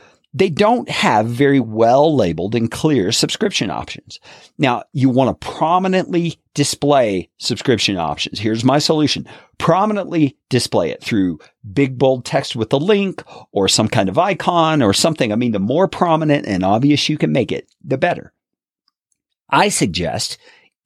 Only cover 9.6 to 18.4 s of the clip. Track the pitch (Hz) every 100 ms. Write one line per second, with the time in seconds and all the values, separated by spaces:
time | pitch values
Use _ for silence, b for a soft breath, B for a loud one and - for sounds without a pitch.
9.6 | - 180 214 202 143 170 139 - - 123
10.6 | - 104 82 - - 113 92 78 b _
11.6 | 107 98 135 123 135 131 - 139 - 120
12.6 | 110 143 175 208 196 - B B B -
13.6 | 92 - 110 113 95 113 190 185 - 175
14.6 | 160 156 107 - 175 156 120 107 123 104
15.6 | 98 147 190 - 180 160 151 143 - 92
16.6 | 92 110 143 143 - 151 156 147 110 -
17.6 | - _ - 135 175 - - _